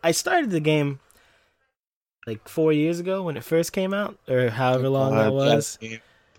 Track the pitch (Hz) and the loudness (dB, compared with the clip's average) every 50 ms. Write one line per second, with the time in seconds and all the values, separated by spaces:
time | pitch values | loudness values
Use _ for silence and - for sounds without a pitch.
0 | - 170 165 - - 359 381 349 302 220 180 160 151 156 156 151 143 143 139 139 | -2 0 0 0 0 0 0 2 2 0 -2 0 2 2 2 2 2 -2 -4 -8
1 | _ _ _ _ _ _ _ _ _ _ _ _ _ _ _ _ _ _ _ _ | _ _ _ _ _ _ _ _ _ _ _ _ _ _ _ _ _ _ _ _
2 | _ _ _ _ - 117 110 110 _ - - 165 156 160 156 151 151 165 170 170 | _ _ _ _ -12 -12 -12 -12 _ -8 -2 0 2 2 4 2 2 0 -2 -2
3 | 175 185 190 196 185 170 143 120 - - 165 165 170 - - 202 190 190 196 202 | -4 -4 -4 -4 -4 -6 -8 -8 -4 0 0 0 0 0 -2 -4 -2 -2 -2 -4
4 | 208 - - _ _ - 131 127 127 120 107 123 131 127 127 127 127 135 135 135 | -4 -6 -8 _ _ -2 0 2 2 0 0 0 0 2 2 2 0 0 0 2
5 | 135 135 107 110 110 110 135 139 139 131 - - 143 - - - 110 113 113 113 | 0 2 2 2 2 2 2 2 2 4 2 2 0 -4 -10 -12 -12 -12 -12 -14
6 | _ _ _ _ _ _ _ | _ _ _ _ _ _ _